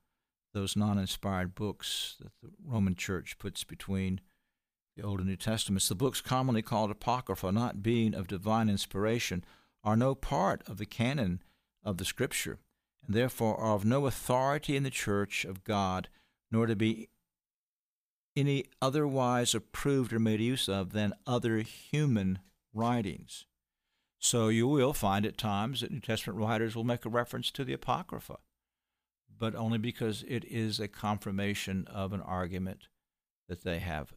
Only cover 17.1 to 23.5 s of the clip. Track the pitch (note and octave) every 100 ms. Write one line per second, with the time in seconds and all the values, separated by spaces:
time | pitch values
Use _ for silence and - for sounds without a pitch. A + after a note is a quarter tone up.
17.1 | _ _ _ _ _ _ _ _ _ _
18.1 | _ _ - C#3 C#3 - _ C3+ D3+ D3
19.1 | C3+ B2 B2 A#2+ A2 - - C#3+ C#3 A#2
20.1 | A2+ A2+ G#2+ A#2 C3 - G2 F#2 G#2 G#2
21.1 | - - B2 A#2 A2 A2 - - D3 D3
22.1 | A2 F#2+ F#2 - _ _ G#2+ A#2 A#2+ G2
23.1 | B1+ - - -